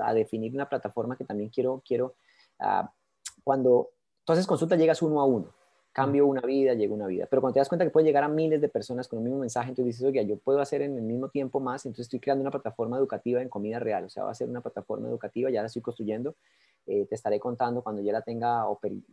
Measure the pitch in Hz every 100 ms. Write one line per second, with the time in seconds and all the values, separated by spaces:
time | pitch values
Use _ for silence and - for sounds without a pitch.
0 | 113 113 104 113 110 135 139 135 104 -
1 | 113 127 - 104 107 - 127 131 - 120
2 | 127 - _ _ _ - 101 98 - _
3 | _ _ - - - 135 127 123 - -
4 | _ _ - 165 185 160 165 180 160 156
5 | 165 151 139 117 - - _ _ _ -
6 | 139 143 143 135 120 135 135 120 101 104
7 | 98 90 87 127 127 123 139 175 175 156
8 | 156 139 147 151 160 156 147 110 104 123
9 | 123 113 117 135 123 120 123 127 123 117
10 | 131 135 104 104 - 139 139 143 143 131
11 | 113 120 131 143 131 139 127 131 131 110
12 | 120 123 - 135 135 135 110 - 113 127
13 | 135 107 120 123 127 104 104 110 110 98
14 | 92 - 101 113 120 120 117 - - 107
15 | 117 117 104 117 131 113 110 117 113 117
16 | 107 110 135 - _ _ _ _ - 101
17 | 98 110 110 104 123 120 123 123 113 107
18 | 101 110 110 117 120 117 107 101 104 98
19 | -